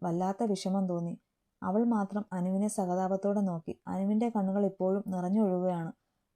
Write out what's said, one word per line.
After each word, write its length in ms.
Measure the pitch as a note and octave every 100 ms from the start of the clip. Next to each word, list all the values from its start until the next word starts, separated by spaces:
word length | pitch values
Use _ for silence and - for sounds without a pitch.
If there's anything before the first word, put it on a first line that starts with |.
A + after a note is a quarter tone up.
വല്ലാത്ത 400 | F3+ E3+ F#3 F#3+
വിഷമം 420 | A#3 F#3+ F#3+ G3 F#3
തോന്നി. 260 | F3 E3+ - _ _ _ _
അവൾ 200 | F#3+ G3+
മാത്രം 420 | A#3 A3 G3 G#3 G3+
അനുവിനെ 360 | F#3 F3+ F#3+ G#3+
സഹതാപത്തോടെ 760 | G#3 F3+ F3+ F#3 F#3+ G3+ G3+
നോക്കി. 320 | G3 E3 - - -
അനുവിന്റെ 420 | F#3 G3 G#3+ A#3+
കണ്ണുകൾ 360 | A3+ F#3+ G3 G3
ഇപ്പോഴും 380 | F#3+ F#3 G3 G#3
നിറഞ്ഞൊഴുകുകയാണ്. 840 | F#3 F3+ G#3 G#3 F3+ F#3 F3 E3 - _ _ _